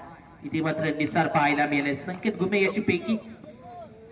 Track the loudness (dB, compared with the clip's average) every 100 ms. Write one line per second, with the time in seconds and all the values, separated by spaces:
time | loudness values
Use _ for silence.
0 | -12 -18 -20 -14 -6 -2 0 0 0 0
1 | 0 2 4 4 4 4 2 2 0 -2
2 | -6 -4 -2 0 2 2 2 0 0 0
3 | 0 -2 -4 -18 -18 -18 -16 -16 -16 -18
4 | -20